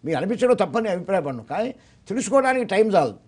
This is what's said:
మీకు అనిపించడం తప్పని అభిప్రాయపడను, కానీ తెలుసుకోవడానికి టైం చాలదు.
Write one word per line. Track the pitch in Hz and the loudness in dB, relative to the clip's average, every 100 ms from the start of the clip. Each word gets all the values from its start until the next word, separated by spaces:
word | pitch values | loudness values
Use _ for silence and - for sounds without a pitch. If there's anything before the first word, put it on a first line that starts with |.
| 143 | -2
మీకు | 147 | -4
అనిపించడం | 185 240 247 247 | -2 0 2 2
తప్పని | 185 247 220 | 0 0 -2
అభిప్రాయపడను, | 180 180 190 143 123 | -4 -2 -2 -2 -8
కానీ | 113 165 247 - _ _ - | -8 -6 -6 -8 _ _ -8
తెలుసుకోవడానికి | 220 214 269 262 262 226 | -6 2 2 2 0 0
టైం | 202 220 196 | 2 4 4
చాలదు. | 135 95 | 2 -4